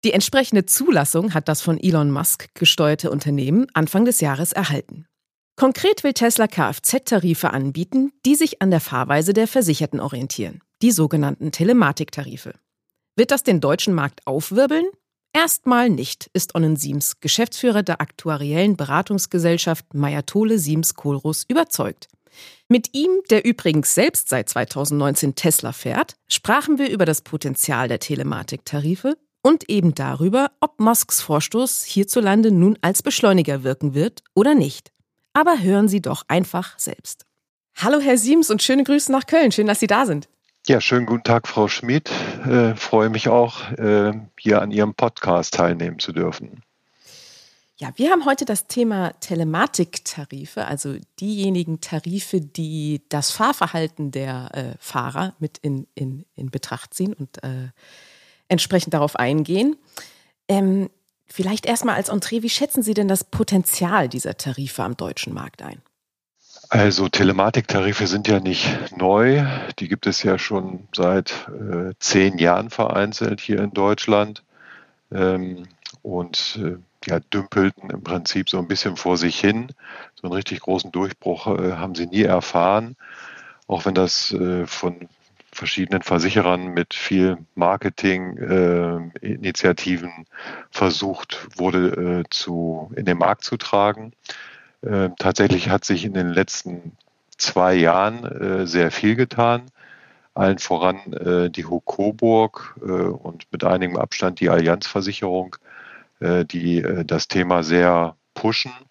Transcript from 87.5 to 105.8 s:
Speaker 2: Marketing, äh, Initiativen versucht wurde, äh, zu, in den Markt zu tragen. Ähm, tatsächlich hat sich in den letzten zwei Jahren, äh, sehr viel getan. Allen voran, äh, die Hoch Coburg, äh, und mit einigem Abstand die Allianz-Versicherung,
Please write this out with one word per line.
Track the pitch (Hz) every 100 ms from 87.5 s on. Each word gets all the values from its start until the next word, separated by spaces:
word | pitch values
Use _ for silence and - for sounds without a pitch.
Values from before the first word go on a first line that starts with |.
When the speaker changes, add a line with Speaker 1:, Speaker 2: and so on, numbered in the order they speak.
Speaker 2:
Marketing, | - 87 98 101 - 98 92 92 95
äh, | - 92 87 87 87 85 85 - 104
Initiativen | 104 98 85 - 87 - 87 87 85 82 - - - -
versucht | - 95 82 98 92 - - - -
wurde, | 90 92 90 - 87 90
äh, | 82
zu, | - - 85 82 80 78
in | - 92
den | 87
Markt | 87 104
zu | - 127
tragen. | - 101 101 104 110 _ - - - - _ _ -
Ähm, | 101 92 87
tatsächlich | 95 92 101 92 107
hat | 98
sich | - 92
in | 101
den | 95 87
letzten | 85 92 - 92 87 85 _ _ _ _ -
zwei | - - 90
Jahren, | 92 82 87 104 117
äh, | 120 - 98 95 90
sehr | 85 85
viel | - 107 113
getan. | 127 - 117 120 127 _ - - _ _ _
Allen | - 98 95
voran, | - 85 90 95 98
äh, | - 87 87 87
die | 82
Hoch | 80 85
Coburg, | - - 101 107 117 113 110 - - -
äh, | 98
und | 92 90 - 87 82 -
mit | 87
einigem | 90 92 90 90
Abstand | - - 92 90
die | 87
Allianz-Versicherung, | 85 82 87 - 101 95 98 98 90 92 - _ -